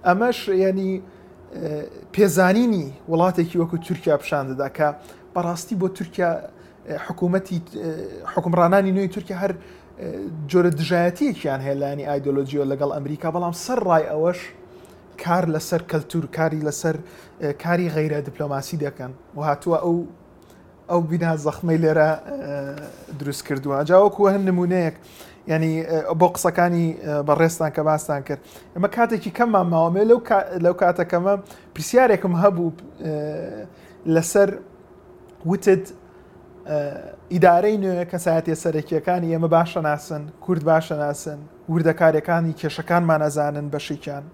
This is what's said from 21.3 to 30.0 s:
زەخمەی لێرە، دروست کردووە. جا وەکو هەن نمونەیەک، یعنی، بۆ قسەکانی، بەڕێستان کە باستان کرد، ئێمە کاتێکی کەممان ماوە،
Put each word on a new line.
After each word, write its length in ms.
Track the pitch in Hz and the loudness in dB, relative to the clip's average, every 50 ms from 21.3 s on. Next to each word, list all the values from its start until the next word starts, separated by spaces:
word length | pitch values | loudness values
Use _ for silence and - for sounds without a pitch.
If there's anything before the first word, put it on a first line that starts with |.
| 160 151 143 | -2 0 -2
زەخمەی 340 | 151 147 - 180 170 160 160 170 | -4 -4 -2 -2 0 2 2 2
لێرە، 280 | 156 156 165 151 156 156 151 - - 285 269 277 143 143 143 139 - 285 294 151 - - - - - 156 139 | 4 4 4 4 4 2 -2 -6 -12 -12 -10 -8 -8 -8 -8 -8 -10 -12 -12 -14 -16 -18 -20 -18 -16 -14 -8
دروست 240 | 143 143 139 - - | -8 -8 -8 -8 -6
کردووە. 300 | - 135 135 135 143 139 139 151 151 | -6 -6 -4 -2 -2 -2 -2 2 6
جا 60 | 180 185 202 | 6 8 8
وەکو 180 | 202 196 - 202 196 196 | 6 4 4 2 2 4
هەن 100 | 202 196 190 | 2 0 0
نمونەیەک، 460 | 180 175 180 175 185 185 170 160 165 - - - - - - - - - - - | 0 2 0 2 2 0 0 0 -4 -6 -20 -20 -20 -20 -20 -20 -20 -18 -6 -2
یعنی، 220 | 160 160 160 160 160 160 160 - 165 156 - - 165 160 | -2 0 0 0 0 -2 -2 -2 -2 -2 -2 -2 2 2
بۆ 80 | 185 175 170 | 2 2 2
قسەکانی، 520 | - - 175 170 - 175 175 175 170 170 160 160 - - 156 147 147 143 | 0 -2 0 2 2 2 2 2 0 0 -2 -2 -6 -8 -4 -4 -2 2
بەڕێستان 440 | 151 147 156 165 165 165 - 160 151 - | 2 4 4 4 2 2 -2 -4 -2 -2
کە 60 | 160 151 156 | 0 0 0
باستان 320 | 156 147 - - 147 139 135 | 0 0 -2 -4 -6 -6 -4
کرد، 140 | - 143 139 - - - - - - - | -8 -10 -10 -10 -20 -20 -20 -20 -14 -4
ئێمە 140 | 175 185 202 202 | -2 -2 -2 2
کاتێکی 360 | 233 233 233 233 185 - 202 - | 0 0 0 0 -4 -4 -8 -2
کەممان 300 | - 240 233 214 190 175 175 | 0 0 2 4 2 2 2
ماوە، 300 | 170 165 165 170 175 196 | 2 2 2 2 2 2